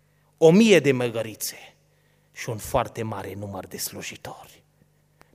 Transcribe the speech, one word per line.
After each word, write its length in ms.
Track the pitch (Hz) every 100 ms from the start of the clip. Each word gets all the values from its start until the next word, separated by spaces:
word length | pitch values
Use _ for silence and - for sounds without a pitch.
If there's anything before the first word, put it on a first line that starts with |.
| _ _ _ -
o 140 | 160
mie 280 | 185 226 175
de 120 | 143
măgărițe 840 | 127 123 113 110 101 - - - _ _ _ _ _ _
și 160 | - -
un 80 | 110
foarte 460 | - 131 117 -
mare 300 | 110 98 98
număr 320 | 98 101 98 -
de 120 | 101
slujitori. 880 | - 101 - - - - - _ _ _ _ _ _ _ _